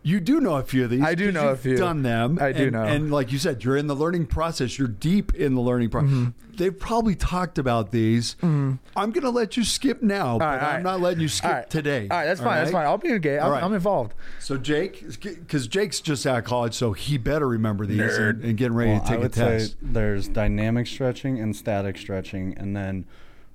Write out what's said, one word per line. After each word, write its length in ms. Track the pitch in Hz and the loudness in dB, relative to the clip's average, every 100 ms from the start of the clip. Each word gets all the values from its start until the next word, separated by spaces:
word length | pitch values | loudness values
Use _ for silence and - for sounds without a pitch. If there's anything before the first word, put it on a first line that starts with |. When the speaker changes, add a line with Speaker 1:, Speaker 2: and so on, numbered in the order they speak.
Speaker 1:
you 160 | - 196 | 0 0
do 220 | 170 320 | 2 2
know 140 | 240 143 | 4 0
a 60 | |
few 220 | 127 131 | 2 0
of 60 | 123 | 2
these 120 | 123 | 2
Speaker 2:
I 120 | 151 | 2
do 120 | 175 202 | 2 0
Speaker 1:
'cause 80 | |
Speaker 2:
know 140 | 170 147 | 2 0
a 20 | |
Speaker 1:
you've 100 | 131 | 0
Speaker 2:
few. 160 | 127 127 | 0 2
Speaker 1:
done 260 | 180 156 | 2 0
them. 360 | 127 113 120 175 | 0 2 2 2
Speaker 2:
I 120 | 139 | 0
do 100 | 127 | 2
Speaker 1:
And, 80 | 135 | 0
Speaker 2:
know. 120 | 113 | 0
Speaker 1:
and 260 | 110 147 151 | 0 0 0
like 200 | 143 120 | 0 0
you 60 | 135 | -2
said, 240 | 165 127 | -2 -2
you're 140 | 117 139 | 0 0
in 100 | 147 | 0
the 80 | |
learning 320 | 139 160 180 160 | 0 0 0 -2
process. 520 | - 165 160 127 - | -2 -2 -2 -4 -2
You're 100 | 131 | -2
deep 460 | 104 151 202 202 | 0 2 2 2
in 200 | - 147 | 0 2
the 60 | 127 | 2
learning 300 | 120 123 117 | 2 2 2
pro-, 120 | 120 | 2
Speaker 2:
Mm-hmm. 240 | 143 135 123 120 - - | 2 2 0 -4 -16 -2
Speaker 1:
they've 220 | 180 190 | -2 -2
probably 360 | - 233 226 | -2 2 2
talked 440 | 175 - 180 175 - | 0 0 0 -2 0
about 320 | 127 117 101 | 2 2 2
these. 440 | 117 110 117 117 - | 2 2 2 -2 -2
Speaker 2:
Mm-hmm. 360 | 175 147 135 131 - - | 0 2 0 -2 -6 -4
Speaker 1:
I'm 140 | 208 | -2
gonna 180 | 277 269 | 0 0
let 300 | 240 226 - | 0 0 0
you 60 | |
skip 380 | 214 - 269 233 | 0 0 0 2
now, 260 | 214 202 143 | 0 2 0
Speaker 2:
All 100 | 117 | 2
Speaker 1:
but 80 | 156 | 2
Speaker 2:
right, 120 | 131 | 2
all 40 | 151 | 0
Speaker 1:
I'm 60 | 139 | 0
Speaker 2:
right. 60 | |
Speaker 1:
not 180 | 180 190 | 0 2
letting 180 | 175 175 | 0 2
you 80 | 156 | 0
skip 220 | - 175 | 0 0
Speaker 2:
All 60 | 143 | -2
right. 120 | - | -2
Speaker 1:
today. 400 | 156 147 139 101 | -2 0 0 0
Speaker 2:
All 60 | 175 | 0
right, 80 | |
that's 160 | 151 180 | 0 0
Speaker 1:
All 60 | 180 | 2
Speaker 2:
fine, 100 | 165 | 2
that's 160 | 160 | 2
Speaker 1:
right? 80 | 180 | 2
Speaker 2:
fine. 60 | 147 | 2
I'll 100 | 196 | 2
be 140 | 339 | 2
engaged. 300 | 226 151 143 | 0 2 2
Speaker 1:
All 60 | 160 | 2
Speaker 2:
I'm, 40 | |
Speaker 1:
right. 100 | 139 | 2
Speaker 2:
I'm 120 | 175 | 0
involved. 400 | 208 196 175 113 - - - | 0 2 0 0 -6 -6 -8
Speaker 1:
So 180 | - 139 | -4 -4
Jake, 480 | 123 151 190 - - 127 202 165 170 | 0 0 0 -8 -14 -12 -12 -12 -4
'cause 180 | 147 117 | -4 -2
Jake's 340 | 185 202 - | -2 -2 -4
just 260 | - 139 143 | -4 -2 0
out 120 | 123 | 0
of 60 | |
college, 280 | - 123 117 | 0 -2 -2
so 200 | - 120 | -2 -2
he 240 | 98 - 143 | -2 -2 -2
better 280 | 113 151 135 | 0 0 2
remember 380 | 117 110 101 | 2 0 0
these 160 | 104 104 | 0 0
and, 100 | 104 | 0
Speaker 2:
Nerd. 340 | 104 104 110 | 2 0 0
Speaker 1:
and 120 | 117 110 | -2 0
getting 180 | 127 | 2
ready 180 | 117 117 | 2 2
Speaker 3:
Well, 80 | 101 | 2
Speaker 1:
to 60 | - | 2
take 100 | 117 | 0
Speaker 3:
I 20 | |
Speaker 1:
a 40 | |
Speaker 3:
would 120 | 120 | 0
say 240 | 113 117 113 | 2 2 2
Speaker 1:
test. 180 | 107 - | 0 -4
Speaker 3:
there's 460 | - 113 107 101 98 | 0 2 2 2 0
dynamic 580 | 110 104 104 110 120 117 | 2 2 2 2 0 -2
stretching 520 | - 131 120 139 127 | -2 -2 -2 -4 -2
and 160 | 110 | -4
static 440 | 98 - 101 98 92 | -4 -2 -2 -2 -6
stretching, 560 | - 95 92 95 92 - | -6 -6 -6 -6 -6 -6
and 180 | 98 | -4
then 300 | 101 95 95 90 - - - - | -4 -4 -6 -8 -16 -20 -20 -20